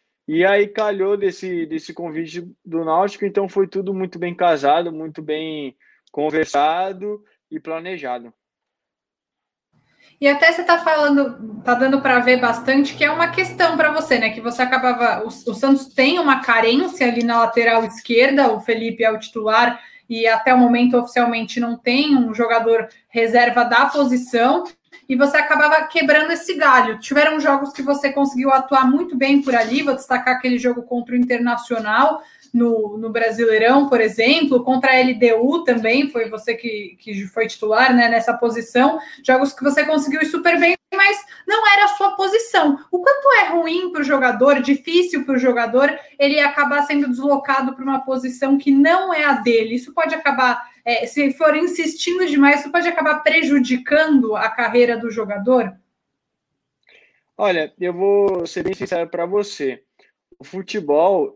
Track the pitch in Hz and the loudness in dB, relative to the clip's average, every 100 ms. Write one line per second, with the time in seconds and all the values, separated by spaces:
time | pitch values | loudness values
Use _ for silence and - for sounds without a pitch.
0 | _ _ - 160 185 202 202 214 214 196 | _ _ -4 0 2 2 0 -2 -2 -2
1 | 196 202 196 180 190 175 156 160 - 165 | -2 -2 -4 -6 -8 -6 -6 -10 -12 -12
2 | 170 156 160 170 175 - 180 165 160 165 | -10 -10 -10 -12 -16 -20 -10 -6 0 0
3 | 196 - 202 202 190 202 190 190 190 190 | 0 -2 -4 -4 -2 -2 -2 -4 -6 -6
4 | 185 175 175 175 175 151 139 160 170 156 | -8 -8 -8 -2 0 2 2 0 -2 -8
5 | 160 156 151 151 160 151 139 - _ _ | -12 -12 -8 -8 -8 -10 -12 -16 _ _
6 | _ 143 151 156 156 143 151 170 190 190 | _ -4 -2 -2 -2 0 0 0 -4 -6
7 | 208 208 208 _ _ 156 160 160 180 175 | -10 -10 _ _ _ -14 -10 -12 -10 -10
8 | 135 123 117 _ _ _ _ _ _ _ | -8 -10 -12 _ _ _ _ _ _ _
9 | _ _ _ _ _ _ _ _ _ _ | _ _ _ _ _ _ _ _ _ _
10 | _ - 285 294 330 339 349 339 320 302 | _ -2 0 4 2 2 2 2 2 2
11 | 294 277 254 - 220 - 247 240 269 269 | 2 2 0 -6 -14 -6 -2 0 2 0
12 | 262 247 247 254 240 - - 277 277 - | 2 2 4 2 2 -2 0 2 2 0
13 | 294 311 339 381 370 - 330 294 302 311 | -2 0 -2 -2 -4 0 2 2 0 0
14 | 311 233 220 226 233 240 254 262 247 240 | 0 0 0 -4 -6 -4 -2 0 0 0
15 | 233 202 226 - 233 196 277 277 - - | 0 -2 -6 -10 -8 -2 0 0 -2 0
16 | 269 349 302 262 - 226 226 269 370 - | 2 2 2 0 2 2 2 2 0 -2
17 | 247 233 233 233 226 233 226 226 226 - | -2 0 0 2 2 2 2 2 0 -6
18 | - 233 269 277 254 214 - 220 226 - | -2 2 4 4 2 0 -4 -4 -4 -2
19 | 220 214 - 226 214 220 240 240 - - | -2 -2 -6 -8 0 2 2 -2 -12 -20
20 | - 226 226 220 254 254 240 240 247 240 | -10 -2 0 2 4 4 4 4 2 2
21 | 247 247 240 226 226 240 240 233 240 262 | 0 0 0 -2 -6 -6 -6 -4 -2 0
22 | 302 262 226 214 226 226 226 226 220 - | 2 2 0 -2 0 0 2 0 -2 -12
23 | _ 233 226 240 240 247 233 233 277 294 | _ -2 2 4 4 2 2 2 2 2
24 | 254 247 - 233 247 339 349 - _ - | 0 0 -2 0 2 0 -4 -14 _ -14
25 | - 262 277 302 294 302 302 311 311 330 | -4 0 2 2 2 2 4 2 0 0
26 | 285 302 311 330 - 302 285 254 226 214 | 2 2 2 -4 -6 0 4 4 2 -4
27 | - 285 311 311 302 277 285 - 269 277 | -2 2 2 2 0 0 -2 -6 -4 -2
28 | 269 277 269 254 269 269 262 269 254 294 | -2 -2 -2 0 2 2 2 2 4 2
29 | 359 247 269 277 269 240 220 277 285 262 | 0 -2 2 2 2 0 0 -2 -2 -4
30 | - 247 254 254 254 247 247 240 - 240 | -2 -2 -2 -2 -2 -2 -2 -4 -6 -8
31 | 240 247 247 240 240 240 - 226 214 226 | -2 0 0 0 -2 -2 -4 -6 -2 2
32 | 302 311 - _ _ 240 233 226 208 214 | 2 0 -8 _ _ 0 0 0 -2 -6
33 | 220 226 226 214 226 220 226 277 277 240 | -6 -2 -2 0 2 4 4 4 4 2
34 | 214 - 240 320 277 247 254 254 269 254 | 0 0 2 2 2 0 0 0 2 4
35 | 254 247 240 226 254 330 262 233 220 269 | 2 2 2 4 2 0 0 0 0 0
36 | 277 233 214 214 - 226 233 214 190 - | 0 -4 -6 -8 -8 -6 -8 -10 -12 -16
37 | 214 196 202 233 220 - 214 220 262 247 | -12 -12 -8 -4 -6 -4 -2 2 4 4
38 | 233 226 240 233 233 226 226 247 285 320 | 2 0 0 -2 -2 -4 -2 0 2 0
39 | - - - 262 277 - 277 285 294 302 | -10 -6 0 2 0 -2 -2 0 0 -2
40 | 277 311 311 349 349 349 339 370 - 381 | -2 -2 -2 -2 0 2 2 0 -4 0
41 | 403 415 - - - 440 427 403 403 403 | 2 0 -8 -12 -4 0 4 4 4 2
42 | 392 392 381 453 453 359 302 277 - 359 | -2 0 0 0 0 2 2 0 -2 0
43 | 539 554 554 466 359 339 330 349 359 311 | 2 2 4 4 4 0 -2 -2 -4 -4
44 | 277 277 254 214 269 285 254 277 330 339 | -2 0 2 2 4 4 2 -2 0 0
45 | 349 294 262 254 254 240 226 247 294 - | 0 -2 -2 0 0 0 0 2 2 0
46 | - - 285 294 285 294 277 285 285 285 | -8 -2 0 2 0 0 0 0 0 0
47 | 262 247 285 277 - 269 254 254 269 262 | -2 -2 0 -2 0 -2 -2 -6 -4 -4
48 | 262 254 254 - 269 277 285 269 311 370 | -4 -6 -6 -4 -2 0 2 4 4 2
49 | 381 311 294 269 240 226 220 240 - - | 0 0 0 0 2 0 0 -6 -6 -4
50 | 311 320 285 254 254 233 - _ 233 233 | -2 -2 -2 0 0 -2 -8 _ -4 -4
51 | 233 294 277 269 311 302 339 - 320 - | -2 -2 -2 2 2 2 -2 -2 -6 -4
52 | 349 359 339 285 277 294 285 349 339 320 | -4 -2 0 4 4 2 -2 -2 -2 -2
53 | 302 302 302 320 269 285 247 247 - 302 | -2 0 0 0 2 0 0 -4 0 0
54 | 320 277 220 208 220 - 226 240 240 226 | 4 2 2 -2 -4 -4 0 2 2 0
55 | 226 214 202 202 220 254 196 - _ _ | -6 -8 -8 -4 0 0 0 -8 _ _
56 | _ _ _ _ _ _ _ _ _ _ | _ _ _ _ _ _ _ _ _ _
57 | _ _ _ - 208 170 151 - 180 175 | _ _ _ -4 -2 -2 -4 -6 -6 -2
58 | 196 202 196 180 170 180 180 190 - 170 | 0 2 2 -2 -6 -6 -6 -6 -6 -6
59 | 165 170 170 202 202 - 135 120 _ _ | -6 -6 -4 -4 -4 -6 -6 -8 _ _
60 | _ _ _ - 131 185 190 214 147 147 | _ _ _ -20 -16 -14 -8 -6 0 2
61 | 180 185 139 | 4 2 -2